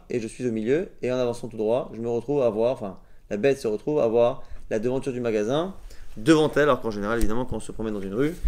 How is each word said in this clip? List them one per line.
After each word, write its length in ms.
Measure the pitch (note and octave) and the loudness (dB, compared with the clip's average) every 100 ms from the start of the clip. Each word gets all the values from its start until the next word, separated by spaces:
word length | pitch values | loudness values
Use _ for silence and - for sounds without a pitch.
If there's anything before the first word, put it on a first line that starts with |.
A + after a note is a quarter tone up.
| - | -6
et 120 | B2 | -6
je 60 | A2 | -6
suis 180 | - B2 | -4 -4
au 40 | |
milieu. 340 | A2 A2 D3 F#3+ - | -2 0 0 0 -6
Et 100 | A#2+ | -4
en 60 | B2+ | 0
avançant 320 | B2 A#2 A#2+ | -2 -2 -8
tout 80 | A2 | -2
droit, 340 | A2 B2 - | 0 0 -2
je 60 | A2 | -6
me 100 | A#2 | -4
retrouve 320 | A#2+ A2 D3 | -4 0 2
à 80 | B2 | 2
voir, 220 | G#2+ A#2 | 2 0
enfin, 280 | C3 G#2 F#2 - - - | 0 -6 -10 -16 -20 -8
la 60 | G#2 | 0
bête 240 | C3+ C3+ | 2 2
se 80 | A#2 | 0
retrouve 320 | G#2+ - D3+ | -2 -2 0
à 80 | A#2 | 2
voir 360 | A#2 A#2+ C3+ - - - | 4 4 2 -8 -10 -4
la 100 | A2+ | -2
devanture 320 | A#2 C3 C3+ | 0 -2 -4
du 80 | B2 | -4
magasin 560 | A#2+ G#2+ G#2 C#3 F3+ F#3+ - - - - | -2 0 0 0 -2 -6 -14 -12 -10 -4
devant 340 | A2+ D#3 D3+ - | 4 6 6 4
elle, 80 | |
alors 160 | D3 B2+ | 4 2
qu'en 120 | A2+ | 0
général, 280 | G#2 G2+ A#2 | -4 -2 4
évidemment, 240 | G#2 A#2 | 4 4
quand 140 | B2+ A2 | 0 -4
on 20 | |
se 140 | - | -6
promène 200 | - A2 | -6 -4
dans 80 | G#2 | -4
une 120 | G2 | -4
rue, 200 | G2+ D3 C#3+ | 0 0 2